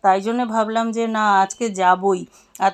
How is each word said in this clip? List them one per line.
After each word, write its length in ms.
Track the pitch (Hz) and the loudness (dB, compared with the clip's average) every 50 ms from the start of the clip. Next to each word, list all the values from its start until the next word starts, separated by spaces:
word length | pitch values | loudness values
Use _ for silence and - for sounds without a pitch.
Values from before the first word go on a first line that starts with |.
| - | 4
তাই 180 | 202 190 196 | 2 2 2
জন্য 260 | 196 220 233 247 247 | 0 -4 -4 -4 -4
ভাবলাম 460 | 226 214 226 220 214 220 226 226 226 220 | -4 -2 -2 -2 -2 -2 -4 -4 -4 -4
যে 140 | 226 233 | -4 -4
না, 340 | 226 220 220 214 208 202 190 | -4 -2 0 0 2 4 2
আজকে 300 | 190 196 - _ 240 226 | 2 0 -2 _ -6 -6
যাবই। 560 | 196 190 185 180 185 180 185 196 190 180 175 - _ - _ _ _ - | -2 0 2 2 2 4 2 0 0 0 -4 -12 _ -20 _ _ _ -2
আর 120 | 190 196 | -2 -2